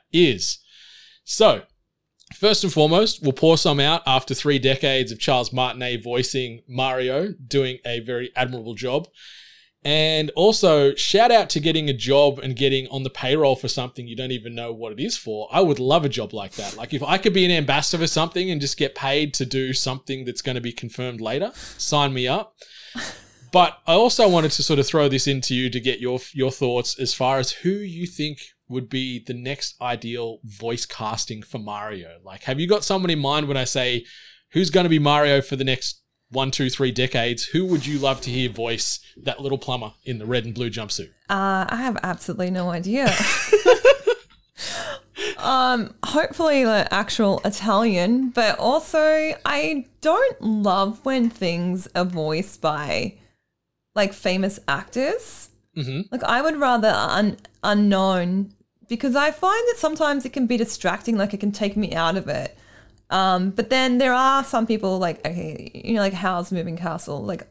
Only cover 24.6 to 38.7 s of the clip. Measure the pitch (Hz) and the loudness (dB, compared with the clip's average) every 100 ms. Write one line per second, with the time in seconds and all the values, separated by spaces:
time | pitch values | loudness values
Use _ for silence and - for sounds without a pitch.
24.6 | 135 147 135 160 143 135 139 135 - 127 | 2 2 2 2 4 2 0 -2 -2 -2
25.6 | 127 120 120 120 123 127 - 143 131 131 | -2 -2 -2 -2 -4 -4 -6 -4 -2 0
26.6 | 131 120 - - 123 - 127 135 123 - | -2 -2 -4 -4 -4 -2 0 0 -2 -4
27.6 | 175 202 202 165 175 - 151 143 - _ | -2 -4 -6 -8 -8 -6 -8 -8 -18 _
28.6 | - 123 120 131 131 123 117 123 123 139 | -10 -10 -6 -6 -6 -8 -10 -10 -8 -8
29.6 | - - 123 120 113 120 117 110 110 101 | -10 -8 -6 -6 -6 -8 -8 -10 -18 -10
30.6 | 117 120 - - 110 113 - 110 101 117 | -6 -6 -8 -8 -8 -6 -8 -12 -12 -12
31.6 | 104 104 107 101 82 82 95 95 - 135 | -10 -10 -10 -12 -14 -20 -20 -12 -6 -4
32.6 | 175 208 208 190 180 156 139 151 143 139 | 0 0 2 -2 0 0 0 0 0 -2
33.6 | 127 135 127 120 - - - - _ 160 | -2 -2 0 -2 -6 -18 -20 -20 _ 0
34.6 | 180 185 175 156 143 147 147 139 - 135 | 2 4 4 4 4 4 6 4 2 -2
35.6 | 135 127 - - _ _ _ 131 131 - | -2 -2 -4 -10 _ _ _ -4 -2 0
36.6 | 127 - 131 117 127 127 120 117 - 160 | -2 0 0 2 0 0 0 -2 -2 -2
37.6 | 185 165 139 147 139 135 139 123 123 107 | 2 0 0 0 0 0 -4 -2 -2 -2
38.6 | 117 | -4